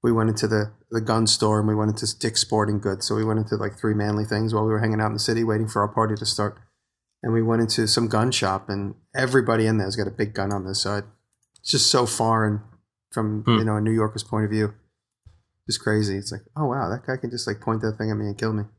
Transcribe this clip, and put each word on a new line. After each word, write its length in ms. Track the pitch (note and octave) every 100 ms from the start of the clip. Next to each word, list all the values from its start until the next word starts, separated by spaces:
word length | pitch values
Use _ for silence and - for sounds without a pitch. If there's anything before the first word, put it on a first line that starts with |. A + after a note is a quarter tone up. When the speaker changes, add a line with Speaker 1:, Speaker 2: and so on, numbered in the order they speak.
Speaker 1:
We 80 | B2
went 180 | A2+ A2
into 180 | G#2+ G#2+
the, 260 | G#2+ G#2+ - _
the 100 | A2+
gun 240 | A2 A2+ A2
store, 300 | - G#2+ G#2+
and 80 | G#2+
we 60 | G#2+
went 140 | G#2+
into 160 | G#2+ G#2 -
Dick's 220 | A2+ -
Sporting 380 | - A2 G#2 G#2
Goods. 280 | G2+ F#2+ -
So 80 | G#2+
we 100 | A2
went 140 | A2
into, 160 | A2 G#2+
like, 240 | G#2+ G2+
three 140 | A2+ G#2+
manly 300 | G#2 G#2 G#2+
things 280 | G#2+ A2
while 100 | G#2+
we 60 | A2
were 80 | G#2+
hanging 220 | A2+ A2
out 60 | A2
in 60 |
the 60 | G#2+
city 240 | - A2+
waiting 240 | A2+ G#2+ A2
for 140 | G#2
our 60 | G#2
party 260 | A2 A2 G#2
to 100 | A2
start. 340 | - G#2 - - _ _ _ _ _
And 100 | A2+
we 80 | A2+
went 200 | A2+ A2+
into 240 | A2+ - A2
some 200 | - A#2
gun 240 | A2 A#2+
shop, 380 | B2+ F#2+ F#2+ -
and 240 | G2 G2+ - _ C3
everybody 500 | C3 C3 A#2 A2+ A2
in 120 | A2
there's 180 | F#2+ G#2+
got 120 | F#2+
a 40 |
big 220 | - G#2 A2
gun 160 | G2
on 120 | G2+ F#2
their 100 | G2
side. 280 | G2 G2+ G#2 _ _ _ _ _
It's 100 | -
just 180 | F3+ -
so 160 | C3+ A#2+
foreign 560 | - A2+ A2+ G#2+ G#2 - - _ _ _
from, 320 | - G#2+ G#2+
Speaker 2:
Hmm. 140 | G#2+ A2+
Speaker 1:
you 60 | A2
know, 100 | G#2+
a 40 |
New 100 | G#2+
Yorker's 300 | A2+ A2 A2
point 220 | - A2 G#2+
of 60 |
view. 220 | G#2+ G#2+ G#2+ _ _ _ _ - _ _ _ -
It's 100 | -
crazy. 360 | - G#2+ G#2 G2
It's 140 | G2
like, 100 | - - D3+
"Oh, 120 | D3
wow, 220 | C3 F#2
that 180 | A2+ -
guy 100 | B2+
can 120 | A#2+
just, 160 | A#2+ -
like, 120 | G#2+
point 200 | - A2+
that 120 | A2 G#2+
thing 140 | A2
at 60 | G#2+
me 100 | G#2+
and 100 | G2+
kill 160 | A2
me." 100 | A2 G#2